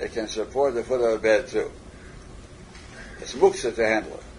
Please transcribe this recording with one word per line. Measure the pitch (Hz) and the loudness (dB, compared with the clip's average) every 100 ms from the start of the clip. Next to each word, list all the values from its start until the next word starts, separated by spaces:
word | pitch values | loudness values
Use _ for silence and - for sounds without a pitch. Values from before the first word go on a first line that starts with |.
it | 104 | -6
can | 117 110 | -4 -4
support | 110 101 127 139 | -4 -2 2 2
the | 117 | 2
foot | 107 127 | 0 2
of | 117 | 4
a | 110 | 4
bed | 110 107 - | 6 4 4
too. | 110 - - - - - - - - - - - - - - - - | -2 -2 -6 -18 -18 -18 -18 -16 -18 -18 -18 -18 -18 -18 -16 -16 -14
It's | - 120 | -8 4
muktzah | 185 - 123 | 4 4 -4
to | 107 110 | 2 2
handle | 110 95 - | 2 0 -12
it. | - | -14